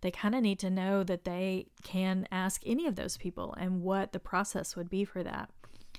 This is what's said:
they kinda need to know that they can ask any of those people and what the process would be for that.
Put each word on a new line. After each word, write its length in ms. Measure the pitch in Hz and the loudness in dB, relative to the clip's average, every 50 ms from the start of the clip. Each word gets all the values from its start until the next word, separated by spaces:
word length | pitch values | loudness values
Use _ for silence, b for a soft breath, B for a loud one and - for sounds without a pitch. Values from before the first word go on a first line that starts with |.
they 80 | - 185 | -2 -2
kinda 320 | 180 - - 208 226 262 | -2 2 2 2 4 4
need 160 | 233 208 196 - | 4 4 4 2
to 120 | - 185 | 2 2
know 320 | 185 190 185 190 196 196 190 | 2 2 4 4 4 4 4
that 220 | 180 185 175 - | 2 0 -2 -2
they 420 | 185 175 180 185 190 190 185 - - _ - - | -4 -2 0 0 0 0 -2 -4 -6 _ -18 -14
can 440 | - - 185 190 190 190 185 185 - | -2 0 2 2 4 2 2 0 0
ask 300 | 185 185 185 190 - - - | 0 0 0 0 0 -2 0
any 220 | - 233 285 339 | 0 2 2 2
of 80 | 311 196 | 0 0
those 220 | 180 - - - | 0 -2 -4 -4
people 360 | - - 175 - - 175 - - - | -4 -4 -6 -4 -4 -6 -6 -4 -2
and 240 | 180 185 185 180 170 | 0 0 0 0 2
what 280 | 185 190 196 196 202 | 2 2 2 2 0
the 80 | - 180 | -4 -8
process 560 | - - - 185 202 - - 196 - - - | -6 0 0 0 0 2 -2 -4 -4 -4 -4
would 140 | 180 170 175 | -6 -6 -2
be 160 | - 190 202 | 0 0 0
for 160 | - - 185 | 0 0 -4
that. 300 | 180 - - - - - - - B B B B B B B | -4 -4 -4 -6 -8 -8 -12 -18 B B B B B B B